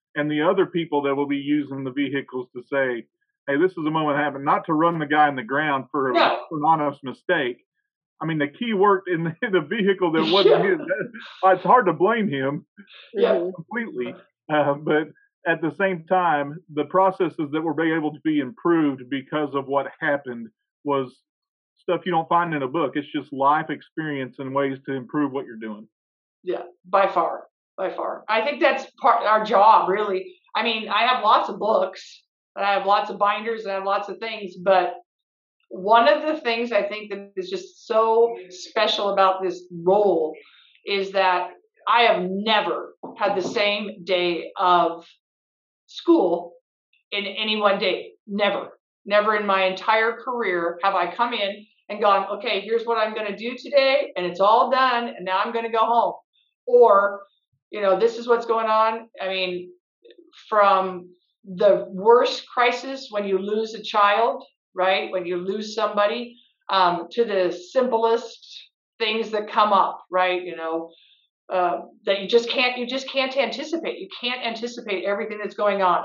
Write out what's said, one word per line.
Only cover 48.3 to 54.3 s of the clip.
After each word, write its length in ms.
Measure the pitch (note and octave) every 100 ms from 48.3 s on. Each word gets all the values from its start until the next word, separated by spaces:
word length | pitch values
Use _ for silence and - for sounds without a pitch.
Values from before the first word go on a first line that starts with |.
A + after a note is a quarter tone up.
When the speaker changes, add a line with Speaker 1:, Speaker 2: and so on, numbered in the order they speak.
| G3+ G3+ - - - _ _ G#3
Speaker 2:
Never 300 | G#3 G#3+ G#3+
in 100 | G3+
my 180 | F#3+
entire 480 | F#3+ F#3+ - A3 A3+
career 640 | A#3 C4 A#3+ G#3 F3 E3+ E3+
have 120 | G3
I 200 | F#3+ -
come 180 | - A#3+
in 340 | A#3 G3+ G3+ - _ -
and 120 | G#3
gone, 260 | G#3 G3 - G3+
"Okay, 240 | A#3 G3
here's 240 | G3+ A3+
what 140 | A3+ A3+
I'm 160 | A3
gonna 220 | A3 G#3 G3
do 200 | A#3 C4
today, 560 | - C#4+ C4+ C4+ - F3+
and 100 |
it's 140 | F3+